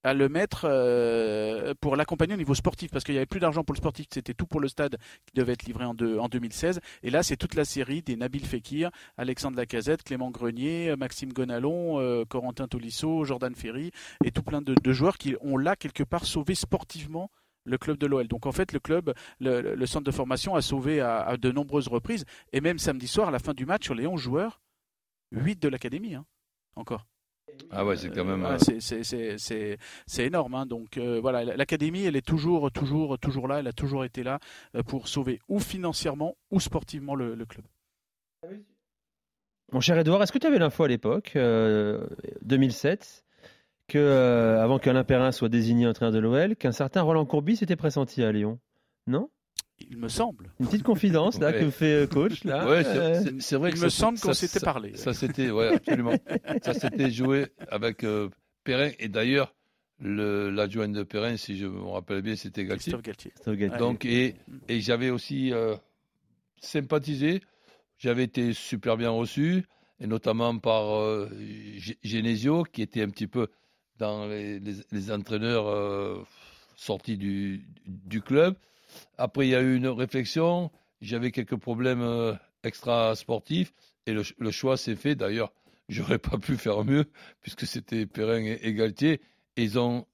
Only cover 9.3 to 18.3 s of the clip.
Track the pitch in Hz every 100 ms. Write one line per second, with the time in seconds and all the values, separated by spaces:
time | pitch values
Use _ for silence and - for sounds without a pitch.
9.3 | 131 139 123 120 120 113 156 - 131 127
10.3 | 117 120 117 143 165 170 139 131 - 135
11.3 | 123 127 120 139 170 170 147 127 120 113
12.3 | 123 123 117 131 123 117 113 156 160 139
13.3 | 127 127 123 110 123 170 - - - 123
14.3 | - - 143 143 127 127 131 165 - 139
15.3 | 123 143 131 151 196 151 - 135 170 -
16.3 | 160 147 190 - - - 165 147 160 190
17.3 | _ _ _ - 131 - 143 147 135 117